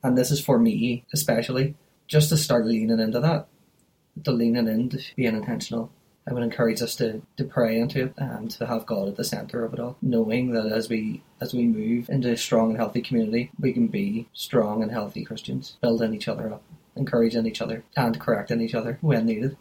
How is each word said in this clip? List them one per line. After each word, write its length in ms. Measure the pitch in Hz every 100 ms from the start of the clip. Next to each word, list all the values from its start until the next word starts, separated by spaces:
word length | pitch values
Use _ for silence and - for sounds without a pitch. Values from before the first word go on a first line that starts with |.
and 140 | 127 127
this 140 | 123
is 100 | 147
for 180 | - 120
me 460 | 113 104 120 120 _
especially, 600 | 151 - 117 117 131 147 - _ _ -
just 220 | 151 147
to 80 | 156
start 300 | - 120 110
leaning 340 | 110 110 113
into 200 | 110 117
that, 280 | 151 165 - _ _ _ _ _ _ -
to 80 | -
leaning 360 | 120 117 120 113
into 320 | 110 123 139 - -
being 180 | 120
intentional. 560 | 110 208 113 - 226 226 _ _ _ -
I 60 |
would 80 | 123
encourage 400 | 117 - 117 110
us 120 | 117 -
to, 260 | 120 110 - -
to 60 |
pray 340 | 131 - 113 113
into 260 | 117 139
it 100 | 131 -
and 320 | 139 113 110
to 140 | - 120
have 180 | 113
God 240 | - 107 98
at 80 | 101
the 80 |
centre 400 | 113 104 - 120
of 80 | 113
it 80 | -
all, 160 | 120 -
knowing 500 | 131 117 110 120 127
that 140 | 117 107
as 240 | 110 110
we, 320 | 113 107 - - _
as 140 | -
we 100 | 123
move 460 | 120 107 107 120 120
into 200 | 139 123
a 60 | 117
strong 320 | - 117 113
and 100 | 110
healthy 220 | 107 -
community, 500 | - 123 107 113 131 -
we 140 | 131
can 140 | - 113
be 420 | 101 101 113 -
strong 480 | - - 123 107 107
and 100 | 110
healthy 320 | 117 104 117
Christians, 540 | 113 113 - 127 - -
building 320 | 120 113 113
each 160 | 107 -
other 240 | 104 110
up, 100 | 107 _ - _ -
encouraging 500 | 139 120 117 117 113
each 160 | 110
other, 200 | - 113 - -
and 240 | 127 117
correcting 400 | - 107 101 117
each 140 | 113
other 240 | 117 110 117
when 240 | 160 120
needed 320 | 113 107 135 -